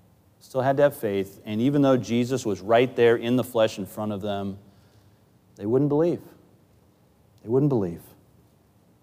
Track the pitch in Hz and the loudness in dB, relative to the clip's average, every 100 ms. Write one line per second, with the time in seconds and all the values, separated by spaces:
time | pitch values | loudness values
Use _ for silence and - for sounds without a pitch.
0 | _ _ _ _ - 131 131 139 143 139 | _ _ _ _ -10 -2 0 2 2 2
1 | 110 98 98 - - 107 127 143 139 131 | -4 -2 -4 -8 -8 -2 0 2 4 2
2 | 101 120 120 131 113 92 95 117 127 127 | 0 -2 -2 -4 -4 -4 2 2 2 4
3 | 117 117 117 127 - 113 110 - 95 - | 4 4 2 -2 0 0 0 -2 -10 -8
4 | 107 101 104 101 98 95 - _ _ _ | -6 -6 -6 -6 -8 -10 -16 _ _ _
5 | _ _ _ _ _ - 104 131 147 147 | _ _ _ _ _ -10 -2 0 2 0
6 | 170 135 - - _ _ _ _ _ _ | 0 -2 -8 -20 _ _ _ _ _ _
7 | _ _ _ _ 107 127 147 123 92 82 | _ _ _ _ -4 0 2 0 -2 -6
8 | - - _ _ _ _ _ _ _ _ | -16 -20 _ _ _ _ _ _ _ _